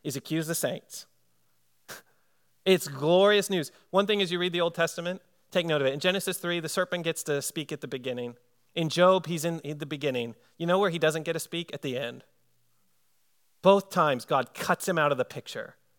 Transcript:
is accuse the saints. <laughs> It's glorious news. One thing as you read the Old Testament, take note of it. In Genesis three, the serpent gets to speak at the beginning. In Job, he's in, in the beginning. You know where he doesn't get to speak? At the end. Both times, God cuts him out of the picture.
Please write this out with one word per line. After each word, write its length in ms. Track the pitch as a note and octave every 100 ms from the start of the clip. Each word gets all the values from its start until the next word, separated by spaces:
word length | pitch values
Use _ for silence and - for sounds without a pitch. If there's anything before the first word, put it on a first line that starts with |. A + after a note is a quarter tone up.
is 140 | D3+ C#3
accuse 300 | - D#3+ D#3
the 80 |
saints. 500 | E3 C#3 - - - - _ _ _ _ _ _ _ -
<laughs> 80 | - - _ _ _ _ _
It's 240 | - F#3 D3
glorious 600 | C3+ D3 F3 G3+ G#3 G3
news. 200 | F#3+ D3+ - _
One 160 | F#3 G3+
thing 160 | G#3
as 100 | F#3+
you 60 | F3
read 140 | F3+
the 80 | F3
Old 140 | E3+
Testament, 460 | E3+ E3 - F3 F#3 _ _ _
take 160 | F#3 E3+
note 160 | D3+
of 40 | C3+
it. 60 |
In 80 | C#3
Genesis 380 | F3+ F#3+ F#3 F3+
three, 220 | F3 F3
the 80 | D#3+
serpent 360 | - F3+ F3+
gets 180 | E3 D#3+
to 180 | - C#3+
speak 300 | - - D3
at 100 | D3
the 60 | B2+
beginning. 480 | C3+ B2+ B2 A#2+ A#2+ _ _ _
In 140 | - D#3+
Job, 380 | E3 F3+ F#3+ D#3
he's 180 | E3+
in, 160 | E3 E3
in 180 | D3 D3+
the 80 | D3
beginning. 480 | D3 C#3+ B2+ A#2 A2+ _ -
You 100 | E3+
know 120 | F#3
where 120 | G3+
he 80 | E3+
doesn't 260 | D#3 D#3+
get 100 | D#3
to 60 | E3
speak? 340 | - E3+ E3+
At 80 | C#3+
the 160 | C#3+ B2
end. 260 | A#2 B2+ - _ _ _ _ _ _ _ _ _ _ _ _ _
Both 300 | F#3+ G3 F#3+
times, 340 | F#3 D#3 B2+
God 300 | - C#3+ B2
cuts 340 | - - F3+ -
him 100 | E3+
out 140 | D3
of 60 | C3+
the 60 |
picture. 520 | B2+ - - A#2+ A2+ - _